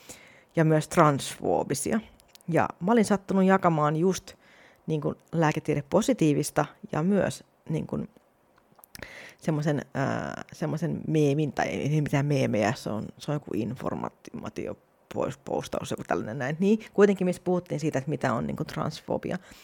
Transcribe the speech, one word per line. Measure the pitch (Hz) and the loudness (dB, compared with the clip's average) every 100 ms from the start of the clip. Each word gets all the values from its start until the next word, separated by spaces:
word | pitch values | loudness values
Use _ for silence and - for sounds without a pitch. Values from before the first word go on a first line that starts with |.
| - - - - _ - | -20 -20 -20 -20 _ 2
ja | |
myös | 160 156 - | 4 4 4
transfoobisia. | - 151 139 - - - 87 - - - 220 - _ _ - - | 4 6 4 -4 -6 0 0 0 -2 -2 -4 -6 _ _ -16 -2
Ja | 160 104 - | 0 0 -2
mä | 180 | 2
olin | 233 | 4
sattunut | 196 202 - 190 | 4 0 2 4
jakamaan | 185 190 175 160 147 156 | 6 6 4 4 2 2
just, | 185 175 - - _ - - _ - | 2 0 -6 -20 _ -20 -20 _ -4
niinku, | 156 151 151 _ | -2 -2 -6 _
lääketiede | 165 156 160 - 143 - | 0 2 2 -2 -2 2
positiivista | 190 226 233 156 143 151 - 147 - - | 2 2 4 4 4 0 -2 -2 -6 -6
ja | - | -2
myös, | 175 202 - - - _ - | 2 2 2 -2 -14 _ -6
niinku, | 156 - 143 131 _ _ _ _ _ _ _ - - - - - - | -6 -4 -6 -8 _ _ _ _ _ _ _ -20 -20 -18 -18 -20 -8
semmoisen, | - 151 156 147 - | -4 0 0 0 -2
ää, | - 131 113 73 - - | -4 -2 -2 -6 -10 -14
semmoisen | - 156 156 160 143 - | -8 -6 -4 -4 -4 0
meemin, | 156 147 143 147 | 2 4 2 0
tai | - - | -2 -2
ei | 92 90 156 | -2 0 0
mitään | 143 143 147 | 2 0 2
meemejä, | 139 120 110 104 127 | 2 2 2 0 -2
se | - | -6
on, | 107 - - | -6 -8 -10
se | - | -6
on | 147 | -6
joku | - | -4
informaatio-postaus, | 98 156 131 - - 58 - - - - - - - _ _ _ - - - - - 139 - - | -4 -4 -4 -6 -6 -8 -12 -16 -12 -12 -10 -10 -12 _ _ _ -4 -4 -6 -6 -6 -4 -6 -6
joku | - - | -8 -4
tällainen | 85 107 139 | -4 -2 -6
näin. | 127 160 | -6 0
Niin, | 196 220 - | 2 2 0
kuitenkin | - 202 190 | 4 4 4
missä | 180 175 | -2 -2
puhuttiin | - 180 175 151 | -2 -2 -2 -4
siitä, | 151 143 | -2 -2
että | 147 | -4
mitä | 143 135 | -2 -2
on, | 117 147 | -2 -4
niinku, | - | -6
transfobia. | 156 - 160 156 - - - 180 - - | -8 -6 -6 -8 -6 -4 -4 -8 -10 -20